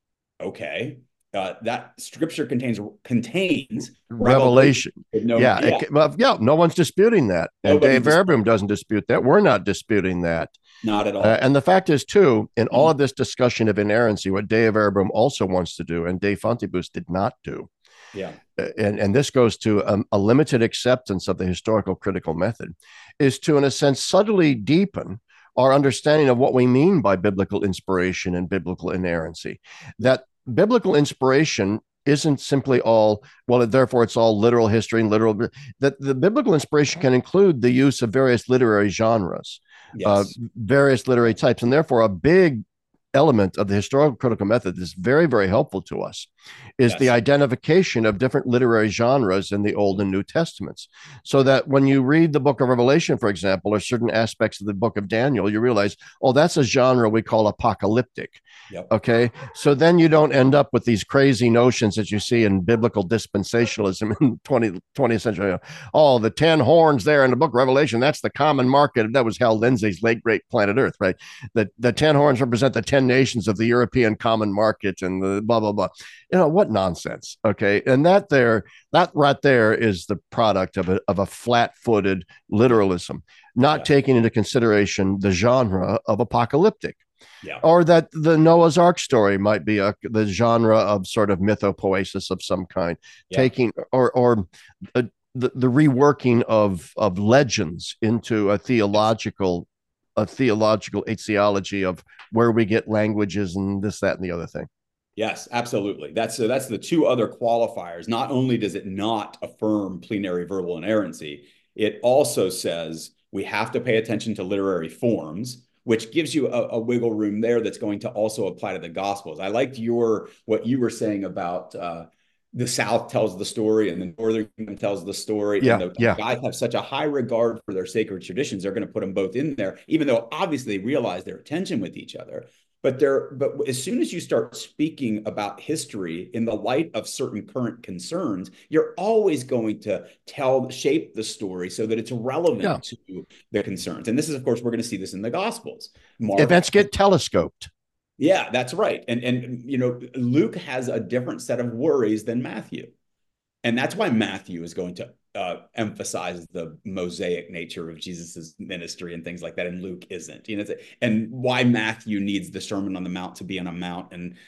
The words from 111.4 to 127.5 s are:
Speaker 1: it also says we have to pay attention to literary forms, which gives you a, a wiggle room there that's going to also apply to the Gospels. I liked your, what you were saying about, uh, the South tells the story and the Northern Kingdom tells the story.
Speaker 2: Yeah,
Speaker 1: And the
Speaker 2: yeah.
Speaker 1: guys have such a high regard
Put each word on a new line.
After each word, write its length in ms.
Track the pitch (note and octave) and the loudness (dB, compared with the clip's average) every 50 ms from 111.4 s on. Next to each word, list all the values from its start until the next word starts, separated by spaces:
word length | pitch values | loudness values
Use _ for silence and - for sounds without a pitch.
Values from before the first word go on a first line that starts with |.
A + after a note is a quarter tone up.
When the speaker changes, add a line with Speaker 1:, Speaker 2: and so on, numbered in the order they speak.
| - _ _ _ _ _ _ | -20 _ _ _ _ _ _
Speaker 1:
it 240 | - - G#2 - - - | -4 -4 -4 -4 -2 0
also 460 | A#2+ B2+ C#3+ C#3+ - - - G2+ F#2 | 0 2 2 2 0 0 -2 -2 -2
says 600 | F2+ - - G2 E2+ E2+ E2 D#2+ E2 D#2+ - - _ _ _ _ - | -4 -4 -6 -6 -6 -6 -8 -10 -10 -12 -14 -18 _ _ _ _ -10
we 120 | G2 G2 | -10 -8
have 280 | - - G2+ A2 A#2 - | -6 -4 -4 -4 -4 -4
to 80 | B2 | -6
pay 160 | A#2+ B2+ A2+ | -2 -2 -2
attention 380 | A2+ A2 - A2+ G#2 - A#2 G2+ | -2 0 -2 -4 -6 -6 -6 -8
to 60 | - F#2+ | -6 -6
literary 460 | F2+ G2+ G2 G2 G2 F#2+ E2+ E2 D#2+ | -6 -4 -2 -2 -2 -2 -2 -4 -8
forms, 800 | - - - B2 G#2+ F2 D2+ D#2 D#2 F#2 B2 B2+ - - _ _ _ _ - | -8 -4 -2 -2 -2 -2 -4 -8 -12 -12 -12 -12 -14 -16 _ _ _ _ -4
which 260 | A#2+ A2+ A2 - - - | -2 -2 -2 -2 -4 -6
gives 220 | D#3 D#3+ - - | -4 -4 -4 -2
you 140 | D#3 B2+ - | -4 -4 -2
a, 200 | A#2+ A#2+ A2 - | -2 -4 -4 -4
a 100 | B2 A#2 | -4 -6
wiggle 320 | A2 A#2 B2 A#2+ A#2 A#2 A2 | -4 -4 -4 -2 -2 -2 -2
room 280 | G#2+ G#2+ G#2 G2+ G#2+ | -2 -4 -4 -4 -2
there 200 | A2+ A#2 A#2+ A#2 | -2 0 0 0
that's 180 | - G2 - - | -2 -4 -8 -8
going 220 | A#2+ G#2+ G#2 G2 | -8 -8 -8 -6
to 80 | - - | -8 -8
also 360 | - G#2 G#2 A2 - - G2+ F#2 | -6 -4 -4 -4 -4 -4 -6 -6
apply 240 | F2+ F2 - G2+ F#2+ | -8 -8 -10 -10 -10
to 80 | F2+ | -10
the 80 | F2 E2+ | -12 -12
Gospels. 500 | E2 F#2+ F#2+ G2+ G2+ - - E2+ D2+ D#2+ | -10 -6 -6 -6 -6 -6 -10 -14 -14 -10
I 100 | F#2 G2 | -8 -6
liked 300 | G#2 A#2+ C#3 B2+ B2+ A#2+ | -4 -2 -4 -4 -6 -8
your, 500 | A2+ A#2 A#2 A#2 A#2 A2+ A2 G2 - - - _ _ | -6 -4 -2 0 0 0 0 -2 -4 -10 -20 _ _
what 200 | - G#2 - - | -4 -4 -2 -2
you 140 | A2+ C3+ C3+ | -2 -2 0
were 100 | A#2+ A2 | -2 -2
saying 340 | G#2+ - A#2 G#2+ G#2 G2+ F#2+ | -4 -4 -4 -4 -4 -4 -6
about, 500 | F#2 F2+ G2 F#2 F2 F2 F2+ - - - | -8 -8 -8 -8 -6 -6 -8 -10 -12 -14
uh, 320 | - F2+ F2 E2+ E2 E2 - _ _ _ _ _ _ _ _ - | -12 -10 -10 -10 -12 -14 -18 _ _ _ _ _ _ _ _ -10
the 120 | B2 B2 B2 | -8 -6 -6
South 420 | - - A2+ G#2 A#2 A2 - - | -4 -4 -4 -2 -2 -2 -2 -2
tells 260 | - A2+ G#2+ G#2 F#2 | -4 -2 -2 -2 -4
the 80 | F#2 G2+ | -6 -12
story 460 | - - A#2 G#2+ A2 G#2+ A2 G#2+ F#2+ | -10 -6 -4 -2 0 2 2 0 0
and 100 | E2 F2+ | -2 -6
the 140 | F#2 F2 E2 | -8 -10 -10
Northern 320 | - A2+ A2+ A2+ A2 G#2+ - _ | -6 -4 -4 -2 -2 -4 -8 _
Kingdom 200 | - A2 G2+ G2 | -16 -14 -14 -12
tells 280 | - - G2+ G2+ F#2+ E2 | -6 -6 -6 -6 -6 -8
the 100 | G2 F#2+ | -10 -10
story. 460 | - - - G#2+ G#2 G#2 G#2 G#2 G2+ A2 | -10 -8 -6 -4 -4 -2 -2 0 0 2
Speaker 2:
Yeah, 100 | B2 A2+ G2 | 2 2 2
Speaker 1:
And 20 | F2+ | 0
the 120 | F2+ - - | -4 -4 0
Speaker 2:
yeah. 160 | A#2 A2+ F2 | 0 0 0
Speaker 1:
guys 220 | - G#2 A#2+ B2+ B2 C3 | 0 -2 -6 -6 -4 -6
have 100 | B2 - | -8 -8
such 200 | - B2 A2+ A2+ | -6 -6 -4 -4
a 60 | G#2 | -6
high 240 | - - C#3 C#3 D3+ | -6 -6 -6 -6 -4
regard 560 | D#3 C#3+ C3+ A#2+ A2 A#2 A2+ A#2 A2+ | -4 -4 -4 -4 -2 -2 -2 -2 -2